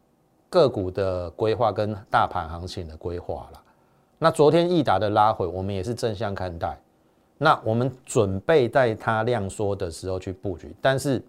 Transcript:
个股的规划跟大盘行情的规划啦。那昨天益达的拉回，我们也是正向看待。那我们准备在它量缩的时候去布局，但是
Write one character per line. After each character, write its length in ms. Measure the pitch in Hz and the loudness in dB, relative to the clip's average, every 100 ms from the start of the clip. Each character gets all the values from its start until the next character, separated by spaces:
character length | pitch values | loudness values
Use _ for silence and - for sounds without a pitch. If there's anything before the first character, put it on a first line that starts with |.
| _ _ _ _ - | _ _ _ _ 0
个 180 | 180 135 | 4 4
股 240 | 107 90 | 2 -4
的 380 | 90 95 92 87 | -2 -2 -2 -6
规 260 | - 110 104 | -2 0 2
划 160 | 113 | 0
跟 240 | 98 104 101 - | 0 -4 -4 -2
大 180 | 117 104 | 0 0
盘 220 | 92 80 | -2 -8
行 180 | 85 90 | -10 -10
情 180 | - 80 | -10 -12
的 100 | 78 | -10
规 200 | 87 87 | -8 -8
划 320 | - 78 - | -8 -10 -10
啦。 100 | - _ _ _ _ _ - | -20 _ _ _ _ _ 0
那 120 | 160 | 0
昨 220 | 160 147 | 6 6
天 180 | 165 175 | 6 4
益 140 | 175 | 2
达 160 | 117 95 | 2 2
的 100 | 104 | 2
拉 220 | 107 110 | 4 4
回， 160 | 107 90 | 2 -4
我 140 | 90 | -4
们 120 | 95 | -4
也 80 | 98 | -4
是 120 | 101 | -6
正 200 | 113 117 | -4 -4
向 220 | 101 104 98 | -4 -6 -6
看 220 | 92 82 | -8 -6
待。 180 | 85 71 _ _ _ _ _ - | -8 -8 _ _ _ _ _ 0
那 200 | 151 143 | 2 2
我 100 | 110 | 2
们 180 | 117 135 - - | 0 -2 -4 -4
准 320 | 127 98 95 | 0 0 0
备 260 | - 156 117 | 2 4 4
在 260 | 139 120 107 | 2 2 0
它 280 | 117 110 | -2 0
量 260 | 113 117 95 | 0 -2 -4
缩 260 | - 101 101 | -4 -4 -2
的 140 | 87 | -6
时 200 | - 92 | -8 -6
候 100 | 92 | -6
去 120 | 98 | -6
布 260 | 92 104 87 | -8 -8 -8
局， 160 | - - | -12 -2
但 160 | 135 135 | 0 0
是 240 | 143 113 | 0 -2